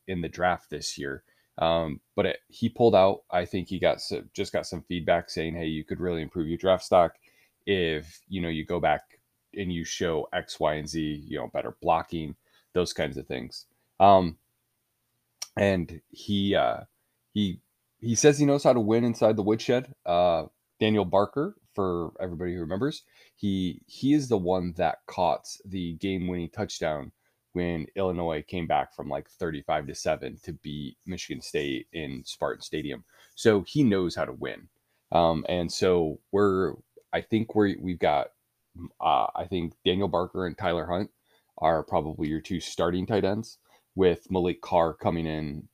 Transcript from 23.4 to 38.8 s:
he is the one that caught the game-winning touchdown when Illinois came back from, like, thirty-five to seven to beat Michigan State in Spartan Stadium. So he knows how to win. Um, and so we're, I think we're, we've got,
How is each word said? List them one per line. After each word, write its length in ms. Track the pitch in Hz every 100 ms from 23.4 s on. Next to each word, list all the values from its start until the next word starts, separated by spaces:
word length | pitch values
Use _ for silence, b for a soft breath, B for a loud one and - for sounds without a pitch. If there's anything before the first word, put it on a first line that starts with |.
| 104 95 90 - -
he 280 | - 131
is 140 | 151 131
the 100 | 107
one 360 | 87 92 90 87
that 220 | 82 - -
caught 420 | - 87 65 - -
the 300 | 95 95 87
game-winning 560 | 80 98 95 90 90 82
touchdown 600 | - 98 - 82 76 71 - _ _ _
when 340 | 90 87 82 78 -
Illinois 480 | 95 87 85 78 -
came 220 | 92 78
back 260 | 76 69
from, 140 | - 73
like, 200 | 69 -
thirty-five 580 | - 87 76 69 78 69
to 80 |
seven 440 | - - 78 67 87
to 80 | -
beat 440 | 76 76 73 71 - -
Michigan 360 | 87 - 71
State 460 | - - 71 65 -
in 300 | - 71 65
Spartan 380 | - - 71 53
Stadium. 420 | - 78 73 65 - b b
So 280 | b 117 104
he 200 | 90 147
knows 320 | 131 98 90
how 120 | - 78
to 60 |
win. 360 | 64 69 50 - _ _ _ -
Um, 340 | 82 82 80 -
and 240 | 87 87
so 480 | - 95 90 80 73 _
we're, 440 | 98 101 95 87 - - - _
I 80 | 87
think 360 | - 110 - 107
we're, 180 | 101 -
we've 180 | 92 87
got, 300 | 85 73 - _ _ _ _ 90